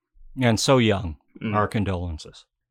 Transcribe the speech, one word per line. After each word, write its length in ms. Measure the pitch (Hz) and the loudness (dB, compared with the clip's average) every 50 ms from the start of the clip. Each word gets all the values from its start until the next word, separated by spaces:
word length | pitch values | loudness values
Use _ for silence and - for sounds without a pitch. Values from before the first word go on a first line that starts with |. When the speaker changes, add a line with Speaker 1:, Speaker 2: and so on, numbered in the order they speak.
| _ _ _ - - - - 131 | _ _ _ -20 -20 -14 -6 0
Speaker 1:
And 180 | 127 120 113 101 | 2 2 2 2
so 180 | - - 139 127 | 2 4 4 4
young, 400 | 117 107 101 90 87 85 76 - _ _ - - | 4 4 2 0 -2 -6 -10 -12 _ _ -16 -12
Speaker 2:
Mm. 140 | - 110 104 | -8 -4 -2
Speaker 1:
our 120 | 104 104 - | 0 0 0
condolences. 800 | - 113 98 95 95 87 87 87 82 78 - - - - - _ _ _ _ _ | 0 -2 -2 -2 -4 -4 -6 -8 -8 -10 -12 -16 -20 -20 -20 _ _ _ _ _